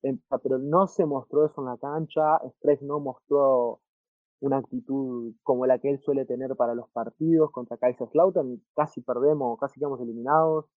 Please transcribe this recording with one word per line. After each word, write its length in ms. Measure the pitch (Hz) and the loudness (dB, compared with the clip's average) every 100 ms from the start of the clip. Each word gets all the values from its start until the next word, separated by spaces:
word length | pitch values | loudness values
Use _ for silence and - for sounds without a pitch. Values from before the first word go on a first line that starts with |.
em, 180 | 135 131 _ 131 | -4 -6 _ -4
pero 160 | 131 131 | -2 -2
no 280 | 139 165 190 | 2 2 2
se 200 | - 165 | 0 -2
mostró 400 | 139 - 143 151 | -2 -2 2 2
eso 140 | - | 0
en 60 | 131 | -8
la 100 | 120 | -8
cancha. 600 | 139 151 160 - 151 160 131 _ | -6 -6 -4 0 2 2 0 _
Streich 260 | 143 143 | 2 2
no 180 | 139 147 | 0 -6
mostró 800 | 143 - _ 143 139 131 120 113 _ _ _ _ _ _ | -6 -10 _ 2 4 2 0 -4 _ _ _ _ _ _
una 180 | 139 135 | -2 -2
actitud 760 | 117 127 117 135 135 123 117 110 | -4 -10 -6 -6 -4 -6 -10 -10
como 240 | - 127 127 | -2 0 2
la 120 | 127 | 2
que 120 | 139 | 2
él 80 | 139 | -2
suele 260 | - 139 131 | -2 -2 -2
tener 300 | 123 131 131 | -6 -6 -2
para 180 | 120 | -2
los 140 | 120 - | -2 -8
partidos. 600 | - 113 _ 160 165 156 | -8 -8 _ 2 4 4
Contra 280 | 131 120 120 | 0 -10 -2
Kaiserslautern 840 | 127 123 117 147 185 175 135 123 _ | -2 0 -2 4 4 4 -4 -6 _
casi 260 | - 147 - | -4 -4 -4
perdemos, 580 | 127 123 139 151 127 113 | -6 0 2 2 -2 -4
casi 220 | 139 - | -6 -4
quedamos 200 | 143 131 | -6 -6
eliminados. 640 | 120 113 123 151 160 156 156 | -8 -8 0 2 4 0 -4